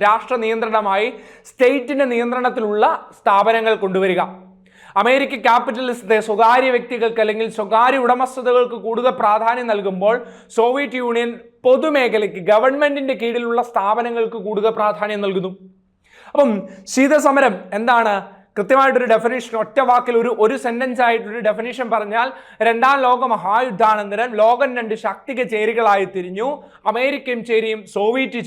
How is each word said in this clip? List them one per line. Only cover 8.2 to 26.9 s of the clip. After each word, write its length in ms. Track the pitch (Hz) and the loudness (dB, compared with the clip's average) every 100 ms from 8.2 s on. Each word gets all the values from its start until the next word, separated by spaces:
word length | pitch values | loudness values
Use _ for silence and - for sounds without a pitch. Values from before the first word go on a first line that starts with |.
| 254 262 247 247 247 233 214 | 0 -2 2 2 2 -4 -6
കൂടുതൽ 240 | 226 247 | 0 -2
പ്രാധാന്യം 580 | 254 220 214 226 247 240 | 0 0 2 0 -2 -2
നൽകുമ്പോൾ 580 | 208 196 190 202 247 - - - - | -2 -2 0 0 0 -4 -20 -6 0
സോവിയറ്റ് 440 | 233 269 285 254 | 2 0 -4 -4
യൂണിയൻ 360 | 240 233 240 233 - _ | -4 -2 -4 -8 -20 _
പൊതുമേഖലയ്ക്ക്, 800 | 254 269 320 294 240 208 208 180 170 | 2 4 4 2 2 0 -2 -4 2
ഗവൺമെന്റിന്റെ 600 | 214 254 277 294 285 269 | 4 4 2 0 0 -4
കീഴിലുള്ള 480 | 220 233 240 233 233 | -4 -4 -4 -2 -2
സ്ഥാപനങ്ങൾക്ക് 760 | 240 226 196 220 240 233 226 226 196 | -2 -2 0 0 -2 -2 -4 -4 -6
കൂടുതൽ 240 | 208 220 | -2 -2
പ്രാധാന്യം 520 | 220 214 208 208 208 | 0 -2 -2 -6 -4
നൽകുന്നു. 300 | 202 190 185 190 - _ _ _ _ _ - | -4 -4 -6 -12 -20 _ _ _ _ _ -4
അപ്പം 200 | - 277 202 - - - | 0 2 0 -6 -18 -6
ശീതസമരം 600 | - 269 302 285 277 262 190 - | 0 4 4 4 4 2 0 -8
എന്താണ്? 400 | 202 233 240 220 196 - - _ - | -4 0 2 2 -2 -6 -20 _ -8
കൃത്യമായിട്ടൊരു 480 | 190 262 269 254 247 | 2 4 4 2 2
ഡെഫിനിഷൻ, 480 | 220 233 254 240 226 | 0 0 -4 -6 -6
ഒറ്റ 200 | 214 - | -2 0
വാക്കിൽ 380 | 254 247 240 233 | 2 2 2 0
ഒരു, 140 | 240 226 | 0 2
ഒരു 160 | 220 262 | 0 0
സെന്റൻസ് 440 | 254 233 262 247 | -4 -4 -4 0
ആയിട്ടൊരു 380 | 240 226 208 226 | 0 0 -4 -4
ഡെഫിനിഷൻ 500 | 214 208 233 240 240 | -2 -2 -8 -8 -4
പറഞ്ഞാൽ 420 | 220 202 226 254 262 - - | -4 -2 -2 -4 -6 -20 0
രണ്ടാം 360 | 226 233 262 277 | 0 4 2 4
ലോക 240 | 254 247 262 | 2 2 0
മഹായുദ്ധാനന്തരം 1000 | 208 180 220 254 190 220 214 202 208 247 214 | -2 0 0 -2 2 2 2 -2 -4 -4 2
ലോകം 360 | 220 240 269 247 | 2 4 0 -2
രണ്ട് 180 | 226 214 | -6 -6
ശാക്തിക 480 | 208 190 - 254 | -6 -8 -8 -6
ചേരികളായി 600 | 226 214 214 226 226 202 190 | -4 -2 0 2 2 2 0
തിരിഞ്ഞു. 440 | 190 180 185 254 294 - - | -6 -8 -6 -6 -6 -14 -6
അമേരിക്കൻ 580 | 196 | -4